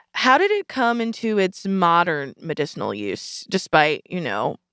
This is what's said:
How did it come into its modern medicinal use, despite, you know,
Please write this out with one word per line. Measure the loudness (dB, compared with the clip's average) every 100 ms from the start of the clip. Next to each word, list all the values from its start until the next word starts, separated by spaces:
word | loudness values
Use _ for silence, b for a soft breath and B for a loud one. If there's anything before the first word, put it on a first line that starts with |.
| B
How | -2 4 4
did | 4
it | 0 -4
come | -2 0 0
into | -2 -2 0 2
its | 0 -2 -2
modern | 2 4 4 2 0 -6 -10
medicinal | -8 -4 -4 -2 -6
use, | -4 -4 -6 -8 -12 -4
despite, | -6 2 2 4 0 _
you | -6
know, | -4 -2 -4 -6 _